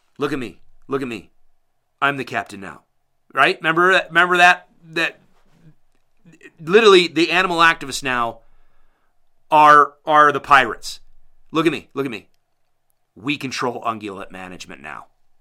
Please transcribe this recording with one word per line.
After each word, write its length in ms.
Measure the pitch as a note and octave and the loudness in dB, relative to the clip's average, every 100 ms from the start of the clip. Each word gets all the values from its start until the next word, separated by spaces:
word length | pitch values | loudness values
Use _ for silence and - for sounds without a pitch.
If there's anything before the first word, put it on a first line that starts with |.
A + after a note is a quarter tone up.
| _ - | _ -10
Look 160 | C#3+ | -8
at 60 | C#3+ | -8
me. 200 | A2+ D#2+ - - - | -10 -16 -20 -20 -8
Look 160 | C3+ | -8
at 40 | C3 | -8
me. 220 | A2 - _ _ _ _ _ _ - | -12 -16 _ _ _ _ _ _ -6
I'm 160 | C#3 C#3 | -4 -4
the 60 | |
captain 360 | A#2+ A#2 G2 G2+ | -8 -8 -10 -14
now. 240 | F#2+ C#2+ _ _ _ _ _ | -18 -20 _ _ _ _ _
Right? 240 | C3+ D3 F#3+ | 0 0 0
Remember 340 | D#3+ E3 F3+ | -2 0 2
that, 160 | F3+ - | 2 0
remember 300 | E3 F3+ F3+ | 0 0 4
that, 320 | F3+ F3+ _ _ E3 | 4 4 _ _ -12
that 280 | E3 D#3 - _ _ _ _ D#3+ _ _ _ _ _ _ _ - _ | -8 -8 -8 _ _ _ _ _ _ _ _ _ _ _ _ -20 _
literally 480 | D#3+ G3+ A3 F#3 F3 | 0 4 6 6 4
the 220 | C#3+ E3 | -2 -2
animal 280 | E3+ F#3 E3 | 0 -2 2
activists 440 | E3 E3 C#3 A#2+ | 2 0 -6 -10
now 380 | C#3 B2 A#2 A2+ _ - - _ - _ _ _ _ _ - | -6 -4 -6 -8 _ -20 -20 _ -20 _ _ _ _ _ -2
are, 420 | D#3 D3+ D3 C#3 _ - | 4 6 6 4 _ 0
are 260 | D3+ D3 | 2 2
the 80 | C3+ | 0
pirates. 640 | - F3 A3 - - - - - - - - | 2 2 2 -4 -14 -16 -20 -20 -20 -20 -8
Look 140 | D3+ D#3+ | -4 -2
at 60 | |
me, 180 | B2 - | -4 -12
look 120 | C3+ C#3 | -10 -10
at 60 | |
me. 180 | G#2 _ _ _ _ _ _ _ _ _ _ | -10 _ _ _ _ _ _ _ _ _ _
We 220 | A#2+ D3 | -10 -8
control 440 | C3+ - C3 A#2 | -8 -6 -8 -6
ungulate 480 | A#2 A2 G#2 F#2+ - | -8 -8 -12 -14 -16
management 500 | F#2 F#2 F2 F2+ D#2 | -18 -18 -18 -20 -20
now. 260 | D2+ A#1+ - _ _ _ | -18 -20 -20 _ _ _